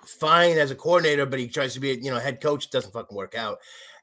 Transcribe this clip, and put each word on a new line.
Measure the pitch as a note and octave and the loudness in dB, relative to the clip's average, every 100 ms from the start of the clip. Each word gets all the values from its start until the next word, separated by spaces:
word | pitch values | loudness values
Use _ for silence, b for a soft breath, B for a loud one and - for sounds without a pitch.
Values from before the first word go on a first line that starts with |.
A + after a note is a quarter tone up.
| - | -12
fine | - D#3 E3+ F3 D#3+ | -4 4 6 6 4
as | C#3+ | 0
a | |
coordinator, | B2+ D#3 F3 D#3 D3 C3+ | -2 2 4 4 2 0
but | C3 | -2
he | A#2+ | -4
tries | D3 C3 | -4 -4
to | C3 | -4
be | C3+ | -4
a, | |
you | B2+ C3+ | -4 -4
know, | B2 | -4
head | C3+ B2+ | -4 -4
coach. | D3+ C#3+ - | -2 -2 -4
It | |
doesn't | C3 - | -6 -6
fucking | A#2 - G2+ | -10 -12 -12
work | F#2+ | -10
out. | A2+ A2 G#2 B B B B | -8 -8 -10 B B B B